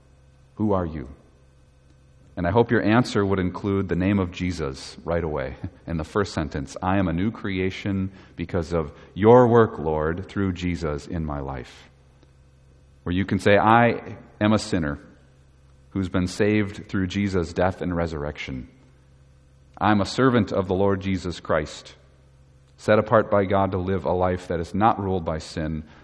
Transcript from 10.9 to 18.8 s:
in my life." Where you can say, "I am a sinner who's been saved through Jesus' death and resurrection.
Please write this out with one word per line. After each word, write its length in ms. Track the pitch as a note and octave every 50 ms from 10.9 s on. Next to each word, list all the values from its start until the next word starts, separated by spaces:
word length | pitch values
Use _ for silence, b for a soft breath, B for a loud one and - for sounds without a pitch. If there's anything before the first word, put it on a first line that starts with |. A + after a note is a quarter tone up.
| D2+ C#2+ -
in 180 | - - E2+ D#2+
my 160 | D2+ C#2+ C#2+
life." 480 | C#2 C2+ C2+ B1+ A#1+ - - - - - _ _ _ _ _ _ _ _ _ _ _ _ _ _ _ _ - - - - - _ -
Where 100 | F2 F2+
you 100 | F#2 G2+
can 140 | - G#2 F#2+
say, 180 | - G#2+ G2+
"I 600 | G2 D#2+ G#2+ A2+ A#2+ A#2+ A#2 - - - - G#2 - - - - -
am 120 | G#2+ G#2+
a 60 | G#2+ G2+
sinner 400 | - - - E2+ D#2+ C#2+ - - - - - - - - _ _ _ _ _ _ _ - - _ - _
who's 180 | - G2 F#2+ E2+
been 160 | - F#2 F2+
saved 640 | F#2 - - G#2+ G#2 G#2+ G#2+ G#2 F#2+ F#2+ - E2 -
through 180 | - G2+ F#2+
Jesus' 480 | F2+ F2 G2+ G2+ G2+ F#2 F#2 E2 D#2+ -
death 260 | F#2 F2+ F#2+ F#2+ -
and 160 | D#2 F2 F2
resurrection. 720 | E2+ E2+ E2 E2 D2 D2 D2 D2+ - - - - B1+ - - - -